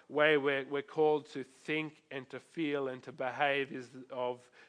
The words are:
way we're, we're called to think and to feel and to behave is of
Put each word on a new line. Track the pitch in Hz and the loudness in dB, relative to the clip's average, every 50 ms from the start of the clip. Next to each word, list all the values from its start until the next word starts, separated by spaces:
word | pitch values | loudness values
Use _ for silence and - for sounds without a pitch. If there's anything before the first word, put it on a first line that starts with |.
| - | -12
way | - 131 147 151 156 156 | -2 2 4 6 6 6
we're, | 143 135 143 139 135 131 127 | 6 4 2 0 0 -2 -2
we're | 143 139 135 | -4 -4 -4
called | - - 160 156 151 151 147 139 - | -2 0 2 4 4 4 2 -2 -6
to | - 139 123 - - - - | -8 -10 -10 -10 -14 -12 -6
think | - 156 156 156 151 151 _ _ - | -4 -2 -2 -4 -6 -8 _ _ -12
and | 135 135 127 - | -12 -12 -10 -10
to | - 127 | -14 -14
feel | - _ - 165 165 147 143 143 135 131 | -14 _ -6 -4 -2 0 0 0 -2 -2
and | 127 127 - | -4 -8 -10
to | 131 | -12
behave | 123 - 131 127 120 127 147 143 139 139 139 131 | -8 -6 -4 -4 0 0 2 2 2 0 -2 -4
is | - 135 123 117 127 131 123 - | -6 -10 -12 -12 -16 -18 -14 -10
of | 131 127 123 123 123 123 - _ _ - - | -6 -4 -4 -4 -4 -6 -12 _ _ -20 -20